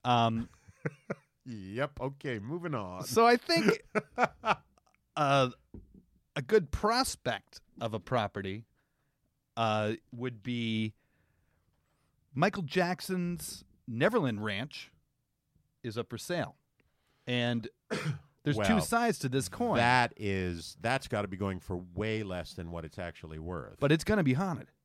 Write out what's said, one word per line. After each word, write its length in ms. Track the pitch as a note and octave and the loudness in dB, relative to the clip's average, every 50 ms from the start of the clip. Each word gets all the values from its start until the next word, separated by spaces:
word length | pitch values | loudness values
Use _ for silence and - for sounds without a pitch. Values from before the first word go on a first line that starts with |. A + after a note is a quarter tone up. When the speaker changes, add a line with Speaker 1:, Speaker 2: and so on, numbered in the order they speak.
| - | 2
Speaker 1:
Um, 460 | B2 B2 A#2+ A#2 A2+ A2+ A2+ A#2 - - _ _ - - _ _ | 4 4 4 4 4 2 0 -4 -8 -14 _ _ -20 -20 _ _
Speaker 2:
<laughs> 360 | D3+ - _ _ - D3+ - _ _ _ _ _ | -10 -10 _ _ -12 -12 -12 _ _ _ _ _
Yep. 520 | C3 A#2 G#2 F#2+ F#2+ G2+ A#2+ C#3 D3 C#3+ - | -12 -12 -12 -10 -8 -4 -4 -4 -4 -4 -6
Okay, 380 | B2 C#3 C#3 - - C#3+ B2 A2 | -6 -6 -8 -6 -6 -6 -6 -4
moving 340 | G2 A#2+ D#3 F3 E3+ F3 C#3+ | -6 -6 -8 -6 -6 -4 -4
on. 300 | A#2 G2+ F#2 F2+ F#2 - | -4 -6 -6 -8 -10 -8
Speaker 1:
so 240 | - B2 A3 A#3 | 0 4 6 8
I 100 | A#3 A#3+ | 8 6
think, 420 | A#3+ - - E4+ - A3 G#3+ A3+ G#3+ - - - G#3+ - _ _ - B3 - - _ - | 4 2 0 0 4 4 4 4 2 -4 -4 -4 -4 -4 _ _ 0 0 0 0 _ -2
Speaker 2:
<laughs> 680 | A3 G3 - _ _ _ _ _ _ _ _ _ _ _ | -2 -2 -2 _ _ _ _ _ _ _ _ _ _ _
Speaker 1:
uh, 340 | D3+ D3 C#3 C#3 C#3 C3 B2+ A#2 _ _ _ - - - _ - - _ _ _ _ _ _ _ | 0 2 4 6 6 4 2 0 _ _ _ -20 -20 -20 _ -20 -20 _ _ _ _ _ _ _
a 60 | D3+ | -8
good 300 | C3 - G#3+ G#3+ E3 - | 0 4 4 4 4 4
prospect 880 | - - - G#3 A#3 B3 C4 - - - _ B2+ A2+ G2 _ _ - - _ _ _ - | -4 0 0 2 2 2 0 0 -4 -4 _ -4 -4 -4 _ _ -20 -20 _ _ _ -8
of 140 | A#2 A2+ G#2+ | -6 -4 -4
a 60 | G#2+ | -6
property, 680 | - - C3 A#2+ G#2+ G2+ _ G#2 G2 F#2+ G2 A2 A#2 _ _ _ _ _ _ _ _ _ _ _ _ _ _ _ _ _ _ | -4 -2 0 0 0 0 _ -6 -6 -6 -8 -8 -10 _ _ _ _ _ _ _ _ _ _ _ _ _ _ _ _ _ _
uh, 380 | A#2 A2+ A2 G#2+ G#2+ G#2+ G#2+ A2 A2 _ _ | 0 2 2 2 2 2 0 -2 -4 _ _
would 300 | - A#2+ B2 B2+ A#2 G#2+ | -10 -6 -6 -6 -8 -6
be 540 | G2 B2 A#2+ A#2+ A#2 A2+ A2+ A2 A2 G#2+ - _ _ _ _ _ _ _ _ _ _ _ _ _ _ _ _ _ _ _ _ _ _ _ _ _ _ _ - | -6 -4 -2 -2 0 0 0 0 0 -2 -4 _ _ _ _ _ _ _ _ _ _ _ _ _ _ _ _ _ _ _ _ _ _ _ _ _ _ _ 0
Michael 300 | C3 D#3+ G#3 - G3+ E3+ | 2 2 2 2 -2 -8
Jackson's 1000 | C3 - F#3 F3 F3 F3+ - - - F#3 F3+ F3 F3 F3 - - - - - - _ _ _ _ | -2 0 0 2 2 0 -4 -4 -6 -4 -2 -2 -4 -4 -6 -8 -12 -14 -14 -18 _ _ _ _
Neverland 560 | - A2+ A#2 D3 G3+ A3+ A#3 D#3 B2+ A2 G2+ G#2+ | -8 0 2 2 4 4 4 2 2 0 -2 -2
Ranch 480 | G#2+ G2+ G2 B2+ D3+ - - - - _ _ _ _ _ _ _ _ _ _ _ _ _ _ _ _ _ _ - | -4 -2 -4 -6 -8 -10 -16 -16 -16 _ _ _ _ _ _ _ _ _ _ _ _ _ _ _ _ _ _ -10
is 160 | A#2 G#2 A#2+ | -6 -6 -6
up 100 | A2 _ | -6 _
for 80 | A#2+ | -8
sale. 380 | A2 - - F3 E3+ A2+ C3 - _ _ _ _ _ _ _ _ _ _ _ _ _ _ | -10 -6 -4 -2 -2 -2 -4 -8 _ _ _ _ _ _ _ _ _ _ _ _ _ _
And 400 | - B2 B2 A#2+ A#2+ A#2+ A#2 A2 - _ _ | -2 -2 0 2 0 0 -2 -4 -6 _ _
<coughs> 640 | _ _ A3 - - D#3 - - - _ _ _ _ | _ _ -6 -4 -2 -4 -4 -4 -8 _ _ _ _
there's 140 | D3 D3 | 0 0
two 60 | A2 G#2 G2 - | 2 4 4 4
Speaker 2:
Well, 40 | - | 4
Speaker 1:
sides 380 | - - A3+ A#3 A#3+ A#3 G3 - | 4 2 2 2 2 2 0 0
to 100 | - C3 | -2 0
this 180 | B2+ C3+ C3 | 0 0 -2
coin. 300 | - - - A#3+ A#3+ F3+ | -2 -4 -2 0 2 4
Speaker 2:
that 360 | A#2+ A#2 A#2+ B2 B2+ A#2+ A#2 - | 4 6 6 6 6 4 2 -2
is, 600 | - G#2+ G2 G2 F#2+ F#2 F2+ F2 E2 D#2+ - - - | -4 -2 0 0 0 0 -2 -2 -4 -8 -12 -14 -4
that's 260 | - A2+ B2+ C3+ - | -2 0 0 0 -2
gotta 200 | - - G#2+ G2+ | -2 -2 -2 -2
be 100 | F#2+ F#2+ | -2 -4
going 220 | F#2 G2+ G2 F#2 F2+ | -4 -2 -2 -2 -4
for 180 | - - F#2+ F2+ F2+ F2+ F2 | -6 -6 -8 -8 -8 -8 -6
way 300 | F#2+ G#2+ A2 A2 A2 G#2+ | -4 -2 -2 -2 -2 -4
less 300 | F#2+ F2+ F2 E2 - - | -4 -6 -6 -8 -8 -10
than 160 | - F2+ E2 | -10 -10 -8
what 140 | E2+ E2+ E2 | -8 -8 -8
it's 120 | D#2 - | -8 -10
actually 400 | - F2+ E2+ D#2+ - - D#2 D#2 | -8 -10 -10 -10 -12 -14 -12 -12
worth. 380 | D#2+ D#2+ F2 F2+ D#2+ B1+ - - - | -10 -8 -8 -8 -8 -8 -10 -4 0
Speaker 1:
But 120 | C#3 C#3 | 4 4
it's 120 | D#3 D#3+ - | 4 4 4
gonna 200 | - G#3+ G#3 E3+ | 0 2 4 4
be 100 | C3+ B2+ | 2 2
haunted. 380 | C#3+ G3 F#3+ D#3+ A#2 - _ _ _ | 2 0 -4 -4 -8 -10 _ _ _